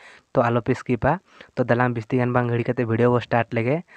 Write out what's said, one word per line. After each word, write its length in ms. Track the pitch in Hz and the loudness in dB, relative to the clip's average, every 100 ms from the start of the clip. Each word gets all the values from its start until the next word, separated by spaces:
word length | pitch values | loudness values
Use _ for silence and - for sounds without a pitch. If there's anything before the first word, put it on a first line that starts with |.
| - - _ | -18 -20 _
ᱛᱚ 80 | - | 0
ᱟᱞᱚᱯᱮ 320 | 120 120 117 | 2 2 0
ᱥᱠᱤᱯᱟ᱾ 480 | 123 - 120 131 175 _ - - | -4 -2 -2 0 -2 _ -20 -12
ᱛᱚ 120 | - | -4
ᱫᱟᱞᱟᱝ 280 | 120 120 123 | 0 2 0
ᱵᱤᱥᱛᱤ 240 | 120 113 127 | -2 -2 -2
ᱜᱟᱱ 160 | 123 | 0
ᱵᱟᱝ 160 | 123 120 | 0 0
ᱜᱷᱟᱹᱲᱤ 160 | 117 | -2
ᱠᱟᱛᱮ 240 | 117 123 117 | -2 -2 -2
ᱵᱷᱤᱰᱤᱭᱳ 240 | 113 120 | 2 2
ᱵᱚ 80 | 120 | 2
ᱥᱴᱟᱨᱴ 320 | - 120 117 | 0 -2 -2
ᱞᱮᱜᱮ᱾ 320 | 120 117 160 - | -2 -2 -4 -6